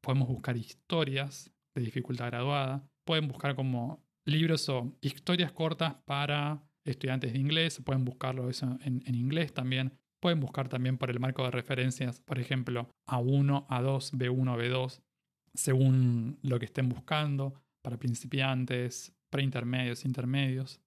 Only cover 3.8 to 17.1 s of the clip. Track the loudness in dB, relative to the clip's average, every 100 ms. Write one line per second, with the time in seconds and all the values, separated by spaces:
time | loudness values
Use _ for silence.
3.8 | -2 -8 _ _ 0 2 4 2 0 -2
4.8 | -2 -4 -6 -4 -2 0 0 0 -2 0
5.8 | -2 -2 -4 -2 0 0 0 -4 -10 _
6.8 | -6 -4 0 0 0 0 2 4 2 0
7.8 | 0 2 0 -2 -4 -2 -4 -2 -2 -2
8.8 | -2 -2 0 0 2 0 -2 -2 -2 -2
9.8 | -2 -6 _ _ 0 2 0 -4 -4 0
10.8 | 0 0 0 0 -2 0 -2 -2 -2 0
11.8 | 0 0 -4 -4 -6 -4 0 -2 0 -2
12.8 | -4 _ -4 0 4 4 4 2 0 0
13.8 | 2 0 -2 -2 0 2 2 2 0 0
14.8 | -2 -6 _ _ _ _ _ -4 2 6
15.8 | 8 8 6 4 0 -4 0 0 -2 0
16.8 | 0 0 -2